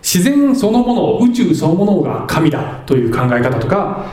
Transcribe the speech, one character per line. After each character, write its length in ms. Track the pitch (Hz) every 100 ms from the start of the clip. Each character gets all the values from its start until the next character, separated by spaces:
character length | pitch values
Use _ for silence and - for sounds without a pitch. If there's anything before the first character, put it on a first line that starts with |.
自 220 | - 180
然 320 | 196 285 285 254
そ 160 | 202
の 80 | 240
も 140 | 240
の、 240 | 240 151 -
宇 120 | 247
宙 220 | 240 180
そ 140 | 160 151
の 80 | 175
も 100 | 202
の 160 | 190
が 240 | 135 117 -
神 220 | 147 160
だ 300 | - - - -
と 100 | 131
い 100 | 117
う 60 |
考 120 | 123 127
え 160 | 120
方 180 | 123 127
と 80 | 110
か、 380 | 196 196 190 -